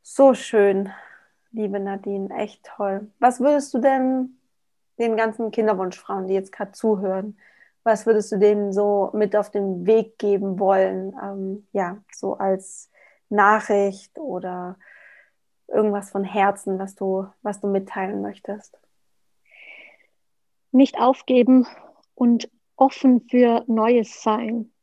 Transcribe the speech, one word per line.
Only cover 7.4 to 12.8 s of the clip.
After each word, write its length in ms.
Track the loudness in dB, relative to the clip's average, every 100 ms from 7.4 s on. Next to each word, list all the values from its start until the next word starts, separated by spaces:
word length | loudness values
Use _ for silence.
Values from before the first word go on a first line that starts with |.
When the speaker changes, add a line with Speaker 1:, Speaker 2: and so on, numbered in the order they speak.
| _ _ _ _
Speaker 1:
was 220 | -2 0 2
würdest 260 | 0 2
du 60 | 2
denen 340 | 4 4 0
so 380 | 0 0 0 0
mit 240 | -2 0 0
auf 140 | -2
den 360 | -4 -4 -4 2
Weg 320 | 2 2 _
geben 400 | -2 0 -2 -2
wollen, 560 | 2 2 2 -2 -8 -10
ähm, 440 | -12 -8 -8 -10 _
ja, 260 | -6 -6 -8 _
so 280 | -10 -8 -4
als 520 | -2 -2 -4 -20